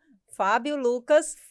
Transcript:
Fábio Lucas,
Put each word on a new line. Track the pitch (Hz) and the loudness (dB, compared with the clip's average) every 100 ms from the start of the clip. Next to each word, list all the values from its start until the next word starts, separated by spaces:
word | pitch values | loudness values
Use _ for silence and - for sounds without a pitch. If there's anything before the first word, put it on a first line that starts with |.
| _ _ _ | _ _ _
Fábio | - 196 233 277 294 | -4 0 0 -2 -2
Lucas, | 240 247 240 302 320 - - | -2 -2 2 2 2 -8 -20